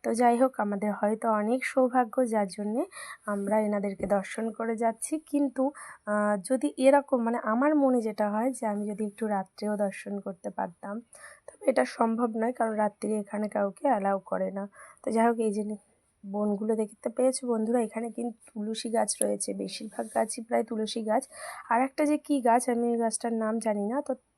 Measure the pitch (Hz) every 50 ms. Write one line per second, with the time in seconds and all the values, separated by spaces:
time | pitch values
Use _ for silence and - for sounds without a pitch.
0 | - 233 226 226 247 240 240 233 262 262 - - 247 208 202 202 208 214 202 -
1 | - 208 220 214 - 226 214 214 208 214 240 262 247 - - 269 254 247 254 254
2 | 247 220 - - 254 226 220 214 202 185 175 - 208 208 220 254 349 381 - -
3 | - - - - _ - 208 202 202 196 214 220 214 208 208 202 196 202 196 -
4 | - 185 202 196 190 - - - 226 226 214 - 226 226 233 214 233 226 226 226
5 | - - 311 311 _ - 285 285 285 269 - - 262 277 285 - - - - -
6 | _ 208 208 208 208 208 208 202 180 - 262 247 294 294 - - 254 269 277 277
7 | 269 - 269 240 226 226 233 262 - 214 220 240 277 302 311 294 277 262 254 247
8 | 220 220 208 - 214 208 208 214 233 269 247 - 233 214 208 202 208 208 208 190
9 | 214 208 202 - 226 208 208 196 190 _ _ - 208 208 214 208 208 196 190 -
10 | - 202 202 202 196 196 190 _ - 202 190 - 196 185 170 _ - 196 202 233
11 | - _ _ - - - - _ _ - - _ - 294 233 262 254 - - -
12 | 240 226 226 226 247 233 220 226 220 240 247 - 233 220 214 214 214 208 - _
13 | - 208 214 214 202 - - 208 214 208 - 202 202 202 190 - - 277 247 208
14 | 196 196 196 190 190 - 190 185 190 190 190 196 202 202 _ - - - - _
15 | - - 214 226 226 233 233 226 226 214 202 214 208 208 214 208 _ _ _ _
16 | _ _ _ _ - 196 190 208 208 208 208 196 220 214 226 214 220 208 - _
17 | - 233 220 - 247 262 262 - 262 247 233 220 220 220 233 247 226 220 - 220
18 | 233 233 214 - 233 240 220 _ _ - _ 220 208 214 220 220 - 233 220 220
19 | 214 190 - - - 202 208 202 - - 196 196 196 190 - - 220 214 - -
20 | 226 220 - 226 226 214 - - 220 - 240 233 233 226 233 214 220 214 - 240
21 | 214 214 214 254 - _ - - - - - - - - 233 233 262 269 _ -
22 | 302 294 302 294 - - 294 277 226 233 226 247 247 262 240 233 240 240 233 233
23 | 233 226 226 - - 233 226 220 220 214 220 226 220 226 208 208 202 208 240 285
24 | 294 - 262 - _ _ _